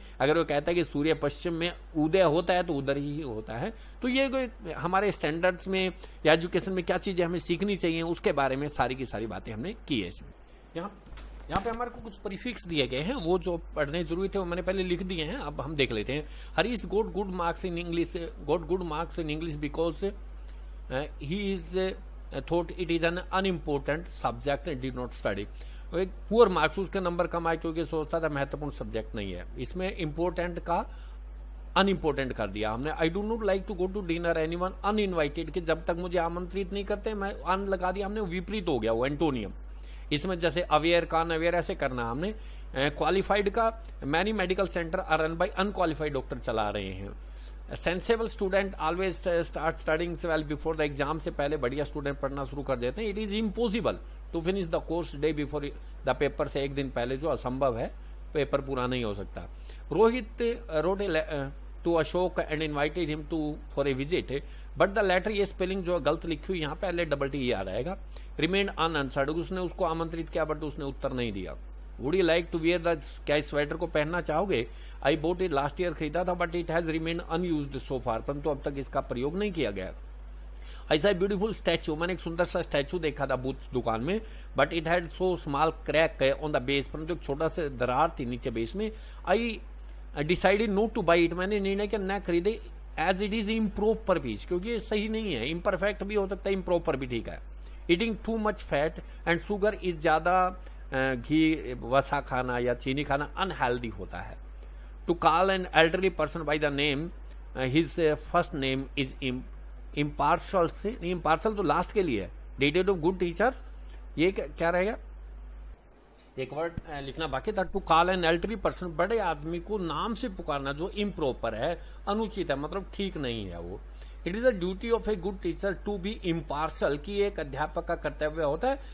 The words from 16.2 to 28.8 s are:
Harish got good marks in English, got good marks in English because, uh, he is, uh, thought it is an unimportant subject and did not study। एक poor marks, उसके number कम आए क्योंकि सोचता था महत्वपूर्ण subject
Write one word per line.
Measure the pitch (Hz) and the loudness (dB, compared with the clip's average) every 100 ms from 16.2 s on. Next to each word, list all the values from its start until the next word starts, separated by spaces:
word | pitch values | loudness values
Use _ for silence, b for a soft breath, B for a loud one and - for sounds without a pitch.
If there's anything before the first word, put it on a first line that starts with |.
| 147 B B - | -6 B B -2
Harish | 202 233 175 | 0 -2 0
got | 196 202 | 0 0
good | 170 202 185 | -2 -2 -2
marks | 170 165 190 | -2 -2 -4
in | 170 170 | -4 -2
English, | 170 170 175 165 - 139 | 0 0 -4 -8 -6 0
got | 170 156 | 0 0
good | 185 | -2
marks | 175 151 165 - | 0 -4 -4 -4
in | 156 | -4
English | 151 165 147 | -2 -4 -4
because, | 147 - 170 151 | -4 0 0 0
uh, | 196 202 - - - - - - - 131 151 - | -4 -4 -12 -12 -12 -12 -12 -12 -6 -4 -4 -6
he | 139 196 202 190 | -4 -2 0 -2
is, | 165 180 | -2 0
uh, | 190 - - - - 139 | 0 -2 -10 -14 -8 -6
thought | - 170 170 - | 0 0 0 -2
it | 165 | 0
is | 170 165 | 2 2
an | 175 - | 0 -2
unimportant | 185 190 170 151 139 139 156 175 | 0 2 0 0 0 0 -4 -4
subject | - 127 117 143 139 - | -4 -2 0 0 0 -2
and | 131 | -4
did | 131 123 | -4 -4
not | 123 | -6
study। | - 120 101 208 B B B B 170 | -2 -2 -2 -4 B B B B -2
एक | 190 - - | -2 -4 4
poor | 220 208 | 8 8
marks, | 170 156 196 | 8 2 2
उसके | 185 196 | -2 -2
number | 180 175 170 | 0 2 0
कम | 170 165 | 0 0
आए | 165 | 0
क्योंकि | 165 160 147 | 0 -2 -2
सोचता | 160 147 165 | -2 -2 0
था | 160 | 0
महत्वपूर्ण | 143 139 147 147 | 0 -2 -2 -6
subject | - | -6